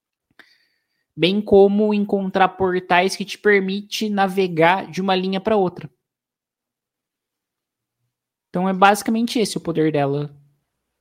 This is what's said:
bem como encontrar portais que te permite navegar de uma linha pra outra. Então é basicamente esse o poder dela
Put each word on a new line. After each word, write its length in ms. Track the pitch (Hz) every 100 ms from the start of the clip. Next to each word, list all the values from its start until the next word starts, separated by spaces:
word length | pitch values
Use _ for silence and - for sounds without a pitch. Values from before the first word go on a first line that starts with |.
| _ _ _ _ _ _ _ _ _ _ _ -
bem 260 | 165 202
como 520 | 208 196 196 202 214
encontrar 560 | 208 202 202 190 190 185
portais 640 | - 190 185 185 180 190 -
que 80 |
te 140 | 190 -
permite 720 | 208 202 190 196 202 - 214
navegar 840 | 202 196 190 185 165 165 190 -
de 100 | 156
uma 140 | 196 185
linha 240 | 190 190
pra 160 | 190 220
outra. 340 | 180 - - _ _ _ _ _ _ _ _ _ _ _ _ _ _ _ _ _ _ _ _ _ _ _ _ _ _
Então 180 | 180 185
é 60 |
basicamente 640 | 185 196 208 - 226 233 254
esse 180 | 196 -
o 40 |
poder 300 | - 160 156
dela 420 | 151 139 143 147 - _ _ _ _ _ _